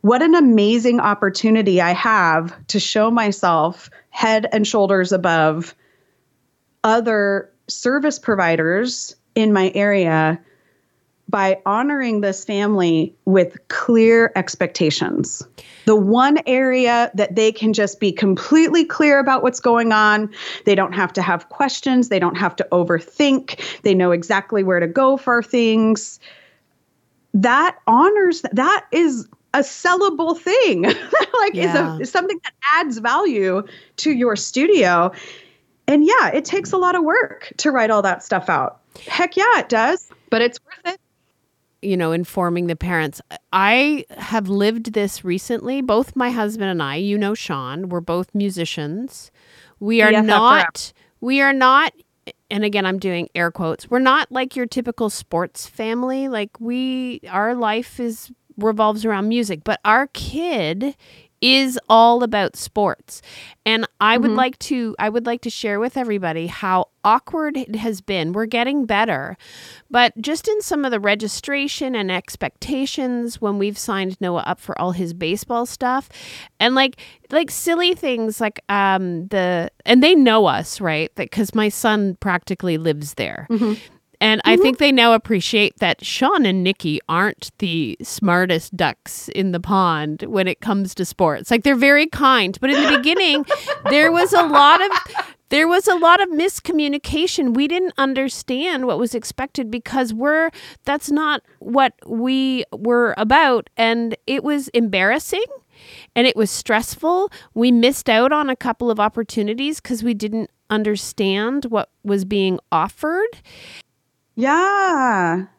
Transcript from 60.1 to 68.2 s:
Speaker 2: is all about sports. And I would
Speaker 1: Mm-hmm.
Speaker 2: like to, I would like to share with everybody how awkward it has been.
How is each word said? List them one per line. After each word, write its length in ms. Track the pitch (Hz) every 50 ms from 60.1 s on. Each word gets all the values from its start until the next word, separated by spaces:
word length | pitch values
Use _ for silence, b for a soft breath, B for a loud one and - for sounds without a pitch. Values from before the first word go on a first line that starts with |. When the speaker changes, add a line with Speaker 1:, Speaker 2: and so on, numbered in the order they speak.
| _ - - - - 294 330 359 320 233 170 151 170 196 240 285 277 b b b b b b b b _
Speaker 2:
is 400 | - 240 262 269 269 262 247 247 -
all 360 | _ 220 226 226 233 233 247 247
about 320 | 233 214 208 190 156 -
sports. 680 | - - - _ 214 208 185 - _ _ _ - - B B B B B B B B _
And 220 | 220 220 226 226 - _ _
I 160 | 208 214 226
would 120 | 240 233 240
Speaker 1:
Mm-hmm. 60 | 214
Speaker 2:
like 200 | 247 254 254 262
to, 380 | _ - - 294 254 233 220 208
I 100 | - - 214
would 180 | 214 240 226
like 140 | 233 233 240
to 100 | - 240
share 280 | - - - 214 202 202
with 160 | 226 254 -
everybody 520 | 277 254 233 208 202 185 170 156 165 165
how 400 | 170 - - - 190 185 185 - _ _ _ _
awkward 520 | 208 220 262 _ - - 320 311 302 294
it 200 | 269 254 - 214
has 260 | 220 214 233 214 185
been. 320 | _ - 196 185